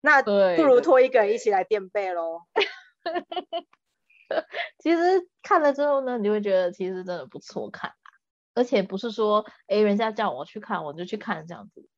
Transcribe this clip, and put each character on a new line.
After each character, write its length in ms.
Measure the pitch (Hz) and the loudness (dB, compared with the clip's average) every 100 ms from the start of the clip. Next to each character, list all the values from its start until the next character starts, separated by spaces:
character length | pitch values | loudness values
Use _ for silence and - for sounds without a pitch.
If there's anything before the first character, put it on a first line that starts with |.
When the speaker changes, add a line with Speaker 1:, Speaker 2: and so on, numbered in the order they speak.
Speaker 1:
那 200 | 294 285 | 6 4
不 100 | 262 | 4
如 60 | 202 | 2
Speaker 2:
对， 180 | 190 180 | 4 4
对。 240 | 294 247 | 6 6
Speaker 1:
拖 180 | 311 262 | 6 4
一 100 | 262 | 6
个 100 | 233 | 4
人 120 | 208 | 2
一 40 | 202 | 0
起 120 | 220 | 0
来 120 | 190 | 0
垫 260 | 180 208 190 | 0 -2 -2
背 220 | 208 190 | -6 -4
咯。 360 | 175 165 170 _ - | -4 -6 -10 _ -2
Speaker 2:
<laughs> 1120 | - - - _ - 339 - 349 359 339 _ _ _ _ _ _ _ - - - - _ | -2 -6 -20 _ -8 -8 -8 -12 -10 -12 _ _ _ _ _ _ _ -6 -6 -10 -10 _
其 160 | 311 330 | -2 2
实 320 | 349 381 359 _ | 2 2 -2 _
看 180 | - 370 | 0 2
了 120 | 294 | 2
之 120 | 285 294 | 2 0
后 160 | 277 | 0
呢， 160 | 262 247 | -2 -2
你 60 | |
就 80 | 202 | -2
会 100 | 214 | -2
觉 100 | 208 | 0
得 200 | 185 180 | 0 0
其 160 | 180 185 | -4 -8
实 160 | 185 | -8
真 140 | 185 170 | -8 -10
的 80 | 131 | -10
不 120 | - | -18
错 300 | - 185 107 | -14 -12 -12
看 220 | - - | -12 -14
啊。 40 | _ _ _ _ _ _ | _ _ _ _ _ _
而 100 | - | -4
且 200 | 254 233 | 0 0
不 140 | 190 196 | -2 -6
是 140 | 240 | -8
说， 340 | 214 214 208 214 - - | -2 0 0 -2 -20 -2
诶， 140 | 208 | 2
人 160 | 214 202 | 2 2
家 140 | 220 | 0
叫 200 | 214 208 | -2 -4
我 120 | 127 160 | -4 -12
去 140 | 214 | -14
看， 240 | 208 185 | -8 -8
我 100 | 156 | -6
就 120 | 156 180 | -10 -10
去 120 | 214 | -10
看 280 | 220 165 160 | -8 -10 -10
这 60 | |
样 160 | 165 101 | -18 -18
子。 140 | - _ | -20 _